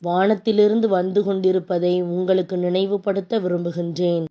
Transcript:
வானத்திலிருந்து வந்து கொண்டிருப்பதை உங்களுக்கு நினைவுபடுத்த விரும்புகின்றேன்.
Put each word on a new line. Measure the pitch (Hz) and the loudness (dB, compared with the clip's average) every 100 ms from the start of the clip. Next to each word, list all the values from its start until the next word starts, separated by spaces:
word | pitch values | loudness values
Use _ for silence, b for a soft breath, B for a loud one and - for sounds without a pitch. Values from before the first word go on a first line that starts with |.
வானத்திலிருந்து | 170 180 202 208 226 208 208 226 220 | -2 0 2 2 2 4 4 4 2
வந்து | 185 185 190 | 0 0 0
கொண்டிருப்பதை | 196 190 185 185 180 175 180 180 | 0 0 0 0 -2 -2 0 0
உங்களுக்கு | 175 180 185 185 180 180 | 0 -2 0 0 0 -2
நினைவுபடுத்த | 180 185 196 196 202 190 180 226 | -2 0 0 -2 -2 -4 -4 -4
விரும்புகின்றேன். | 180 175 175 165 170 165 175 170 160 | -2 -2 -4 -4 -6 -2 -2 0 -4